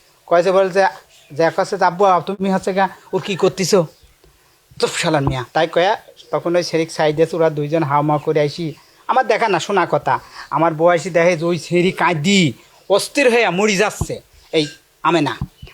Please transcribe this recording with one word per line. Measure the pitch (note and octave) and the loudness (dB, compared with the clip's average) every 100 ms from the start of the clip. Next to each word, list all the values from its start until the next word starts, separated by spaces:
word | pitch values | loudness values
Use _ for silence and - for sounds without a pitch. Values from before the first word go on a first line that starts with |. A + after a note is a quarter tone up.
| _ _ - | _ _ 0
কয়েছে | E3+ F#3+ | 2 4
বলছে, | F#3 F#3+ F#3+ F#3+ - - _ - | 2 2 2 0 -2 -16 _ -10
যে | D3 E3 D#3+ | -2 0 0
কছে | F#3 F#3+ | -4 0
যে, | - | 0
"আব্বু, | F3 G3 F3 F#3+ | 2 2 2 -2
তুমি | G3 F#3+ | -4 -2
হচ্ছে | F#3+ G3+ | -2 -2
গা | F#3+ F#3+ - - | -2 -2 -4 -8
ওর | F#3+ | -6
কি | - F#3+ | -6 -2
করতেছো?" | F#3 F#3 F3+ G3 D#3 - _ _ _ _ _ _ _ - | -2 -2 0 0 0 -6 _ _ _ _ _ _ _ -6
"চুপ | A#3 | -6
শালার | - E3+ D#3 | -2 -2 0
মিয়া," | C#3 C3 B2 | 0 -4 -4
তাই | - E3 | -2 0
কয়া | E3+ F#3 A3+ - - - | 2 0 0 -8 -20 -8
তখন | D3+ E3+ F3 | -6 -2 -2
ওই | |
শেরিক | E3 D#3+ D#3+ | 0 -2 -4
সাইদ | - D#3 D#3 | -2 0 2
আছে, | E3 F3 | 0 2
ওরা | D#3+ | 0
দুইজন | D3+ D3 E3 | 0 -2 -2
হাওমাও | C#3+ C#3+ D3+ D3+ | 0 0 0 0
করে | D#3+ D3+ | 0 0
আইসি, | D3 D#3+ D#3+ - _ _ - | 0 -4 -8 -10 _ _ -2
আমার | B3 B3 | 0 0
দেখা | G#3 G3+ | 0 0
না | F3+ | -2
শোনা | - G3 E3+ | 0 0 0
কথা, | D3 - A#2+ - - - | 0 0 -4 -4 -20 -6
আমার | D3+ E3 | -2 0
বউ | D#3 E3+ | 2 2
আইসি | F3 F#3+ | 2 0
দেখে | E3+ E3+ E3 | 0 2 0
যে | E3+ | -2
ওই | F3 | -4
শেরি | - F3 F3+ | -2 0 0
কাঁদি | - E3+ E3 D#3+ G3 D3+ - _ _ - | 0 0 0 2 4 2 -2 _ _ 0
অস্থির | G3 - C#4+ C4 | 0 0 0 2
হয়ে | A#3 G#3 | 4 2
মরি | F3 G#3+ F#3 | 0 0 0
যাচ্ছে, | G#3 - - A2+ - _ _ | -2 -2 -8 -10 -14 _ _
এই | D#3+ D3 - _ _ | -2 -2 -6 _ _
আমেনা | D#3 E3 D3 - - _ - | 0 0 0 -4 -10 _ -20